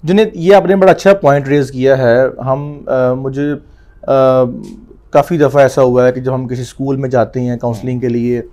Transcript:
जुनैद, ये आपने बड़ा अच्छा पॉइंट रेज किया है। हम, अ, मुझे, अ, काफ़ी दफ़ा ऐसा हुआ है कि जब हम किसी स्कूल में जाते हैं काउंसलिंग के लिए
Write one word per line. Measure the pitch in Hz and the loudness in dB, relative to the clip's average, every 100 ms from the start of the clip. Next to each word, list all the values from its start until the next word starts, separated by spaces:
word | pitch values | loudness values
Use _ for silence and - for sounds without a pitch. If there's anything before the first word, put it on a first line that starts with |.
| 156 | 0
जुनैद, | 196 214 185 | 0 0 -2
ये | 170 | 4
आपने | 202 175 196 | 4 4 2
बड़ा | 190 | 4
अच्छा | 170 190 | 4 4
पॉइंट | 196 147 143 135 | 2 4 0 2
रेज | 143 127 | 0 0
किया | 131 131 131 | -2 0 2
है। | 127 120 131 - | 2 2 2 -2
हम, | 127 135 147 147 - | -6 -6 -6 -14 -6
अ, | 131 127 | -2 0
मुझे, | 127 135 135 147 | -2 -6 -6 -6
अ, | 147 - - - - - 135 131 131 127 117 98 - - - _ | -6 -12 -20 -20 -18 -2 2 2 2 0 -4 -16 -20 -20 -20 _
काफ़ी | 147 139 170 | 0 0 0
दफ़ा | 143 139 | 2 4
ऐसा | 135 139 | 2 4
हुआ | 131 123 127 | 2 4 2
है | |
कि | 127 | 0
जब | 127 | -4
हम | 131 127 | -6 -6
किसी | 123 | -10
स्कूल | 123 - 135 135 | -10 -8 -6 -4
में | 135 | -2
जाते | 127 110 127 | -2 -2 -4
हैं | 123 120 | -6 -4
काउंसलिंग | 120 113 127 123 | -6 -6 -8 -6
के | 123 | -4
लिए | 120 120 120 117 | -2 -2 -4 -6